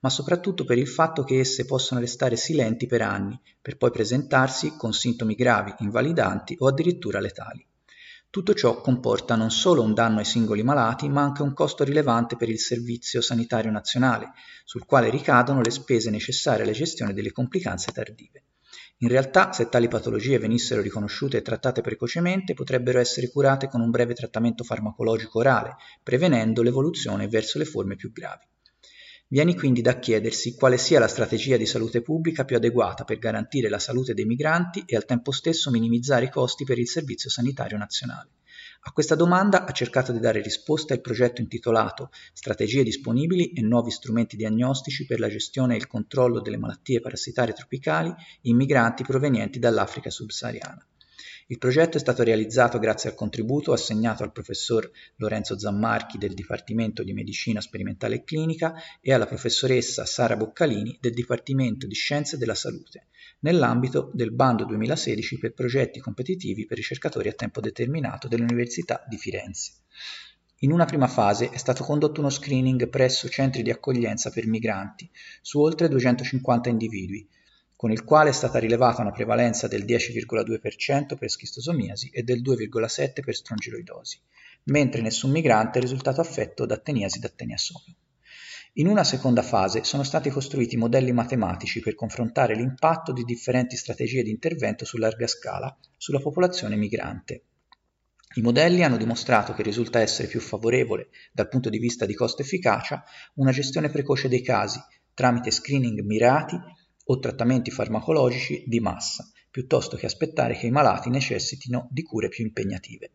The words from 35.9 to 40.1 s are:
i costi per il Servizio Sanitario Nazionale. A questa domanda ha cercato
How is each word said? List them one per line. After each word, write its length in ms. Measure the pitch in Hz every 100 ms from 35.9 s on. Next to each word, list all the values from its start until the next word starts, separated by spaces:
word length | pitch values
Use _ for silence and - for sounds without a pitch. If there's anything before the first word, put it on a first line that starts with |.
| 117 123 131 131
i 40 |
costi 340 | 135 127 -
per 140 | 135 120
il 80 | 120
Servizio 440 | 165 143 120 120
Sanitario 480 | - 123 135 113 107
Nazionale. 500 | 104 - 123 - - _ _ - - -
A 100 | -
questa 220 | - -
domanda 500 | 156 170 180 202 190
ha 80 | 185
cercato 400 | - 123 135 123